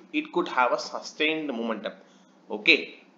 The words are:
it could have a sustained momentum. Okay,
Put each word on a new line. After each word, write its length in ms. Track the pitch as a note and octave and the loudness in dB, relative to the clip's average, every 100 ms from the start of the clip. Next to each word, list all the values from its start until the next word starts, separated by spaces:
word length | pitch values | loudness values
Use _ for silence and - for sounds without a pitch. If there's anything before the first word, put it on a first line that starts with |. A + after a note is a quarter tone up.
| - | -8
it 200 | D3+ D#3 | -6 -2
could 160 | F3+ E3+ | -2 0
have 240 | B2+ B2 | 2 2
a 60 | D#3 | 2
sustained 680 | - A#2 - - D#3 D#3+ D3 | -4 -8 -8 -2 0 0 -2
momentum. 460 | A#2 A#2 G#2+ G2+ - - - _ _ - | -2 -2 -4 -6 -10 -20 -20 _ _ -10
Okay, 500 | G#2 G#2 D3+ - - - | -2 4 4 2 -12 -20